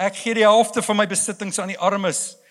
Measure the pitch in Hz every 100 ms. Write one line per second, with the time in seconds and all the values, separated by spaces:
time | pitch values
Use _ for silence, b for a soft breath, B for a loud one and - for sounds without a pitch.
0 | 196 196 233 226 214 220 226 226 - 208
1 | 202 196 - 196 196 - 190 165 180 202
2 | 190 - - - b